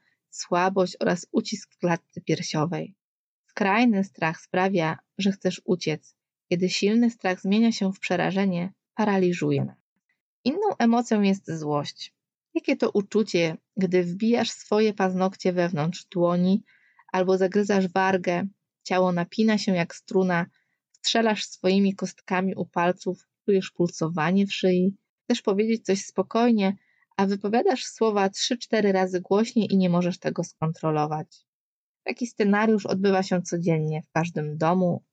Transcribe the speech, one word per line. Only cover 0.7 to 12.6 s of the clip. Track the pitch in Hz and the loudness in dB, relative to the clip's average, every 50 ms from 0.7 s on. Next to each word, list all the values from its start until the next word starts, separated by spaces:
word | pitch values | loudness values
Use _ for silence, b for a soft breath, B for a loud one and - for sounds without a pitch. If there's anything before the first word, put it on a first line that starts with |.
| 196 196 185 180 - - | 2 2 0 0 -2 -4
oraz | - - 180 175 - - | -2 -2 -2 -2 -6 -4
ucisk | - - 220 - - 196 - - _ | -4 -4 -4 -4 -8 -10 -10 -16 _
w | _ | _
klatce | - 175 175 165 - _ _ - | -2 -2 -2 -2 -4 _ _ -12
piersiowej. | - - 165 - 170 - - 160 151 170 175 156 160 185 190 _ _ _ _ _ _ _ _ _ _ _ | -4 -4 -4 -4 -4 -4 -2 -2 -2 -2 -4 -6 -8 -10 -14 _ _ _ _ _ _ _ _ _ _ _
Skrajny | _ - 208 196 196 220 247 247 214 196 196 | _ -4 -2 0 2 2 2 2 2 2 0
strach | 196 - - - 160 165 - | -4 -4 -4 -4 -4 -4 -6
sprawia, | - _ - 185 185 196 196 180 160 160 160 - _ _ _ - | -10 _ -2 0 0 2 2 0 0 0 -2 -6 _ _ _ -2
że | 190 202 | -2 -2
chcesz | 196 - - 185 180 - - | -2 0 -2 -4 -4 -4 -4
uciec. | - 190 175 - 156 151 156 - _ _ _ _ _ _ _ _ _ | -4 -4 -2 -2 -4 -6 -6 -8 _ _ _ _ _ _ _ _ _
Kiedy | 180 175 185 185 | -2 -2 0 -2
silny | 180 - - 196 214 233 240 233 | 0 0 0 2 2 4 2 2
strach | 233 - - - 180 185 | 0 -2 -4 -4 -4 -4
zmienia | - 190 196 214 226 226 | -2 0 2 4 4 2
się | 226 - 202 190 190 | 2 0 -2 -2 -2
w | - | -4
przerażenie, | - - 185 175 165 165 180 190 202 196 180 170 175 190 - _ _ _ _ | -4 -4 -2 -2 0 0 0 0 0 0 0 -2 -4 -6 -8 _ _ _ _
paraliżuje | - 214 208 196 190 185 180 180 175 156 147 143 139 135 | -2 0 0 2 2 2 2 0 0 0 0 0 0 -2
nas. | - - - _ _ _ _ _ _ _ _ _ _ _ _ _ | -4 -8 -14 _ _ _ _ _ _ _ _ _ _ _ _ _
Inną | 233 285 370 427 415 - - | -4 -2 0 -2 -2 0 2
emocją | 240 233 233 240 240 233 226 214 | 2 2 2 2 2 0 0 2
jest | 202 196 196 196 - - | 2 2 2 0 -2 -8
złość. | 160 160 156 147 147 147 143 - - - - - - _ _ _ _ _ _ _ - | -10 -8 -4 -2 -2 -2 -4 -6 -10 -14 -18 -18 -18 _ _ _ _ _ _ _ -8
Jakie | 330 | -6